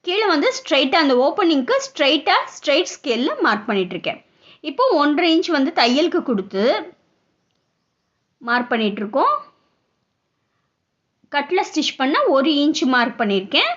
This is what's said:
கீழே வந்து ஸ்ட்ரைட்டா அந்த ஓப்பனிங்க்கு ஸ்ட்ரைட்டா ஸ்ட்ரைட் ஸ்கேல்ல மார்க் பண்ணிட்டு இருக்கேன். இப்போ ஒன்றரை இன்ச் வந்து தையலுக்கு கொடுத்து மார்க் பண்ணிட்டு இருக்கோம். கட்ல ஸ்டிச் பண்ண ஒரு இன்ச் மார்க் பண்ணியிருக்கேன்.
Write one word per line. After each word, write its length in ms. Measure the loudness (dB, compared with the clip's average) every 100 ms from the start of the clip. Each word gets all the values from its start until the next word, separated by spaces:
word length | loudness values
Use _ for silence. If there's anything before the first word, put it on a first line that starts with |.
| -4
கீழே 200 | -2 0
வந்து 180 | 2 0 -2
ஸ்ட்ரைட்டா 400 | 0 0 2 2
அந்த 120 | 2 2 2
ஓப்பனிங்க்கு 500 | 2 2 2 0 -2 -2
ஸ்ட்ரைட்டா 500 | -2 0 2 2 0 -2 -6
ஸ்ட்ரைட் 360 | 0 0 0 -8
ஸ்கேல்ல 380 | -4 -2 -2 0 0
மார்க் 220 | 0 -2
பண்ணிட்டு 260 | -2 -2 -6
இருக்கேன். 240 | -8 -10 _ _ -20 -14 -10
இப்போ 140 | 0 2 4
ஒன்றரை 280 | 2 2 2 2
இன்ச் 140 | 2 0
வந்து 160 | 0 2
தையலுக்கு 420 | 2 2 0 -2 -2
கொடுத்து 360 | -4 -2 -2 0 0 -6 _ _ _ _ _ _ _ _ _ _ _ _ _ _ _ -4
மார்க் 200 | -4 0
பண்ணிட்டு 280 | -2 -2 -4
இருக்கோம். 300 | -4 0 0 0 -6 _ _ _ _ _ _ _ _ _ _ _ _ _ _ _ _ _ _
கட்ல 340 | -6 -2 -2 -2
ஸ்டிச் 260 | -2 -4 -2
பண்ண 240 | 0 2 2 2
ஒரு 160 | 2 2 0
இன்ச் 180 | 0 0 2
மார்க் 240 | 0 -2
பண்ணியிருக்கேன். 500 | 0 0 0 -2 -2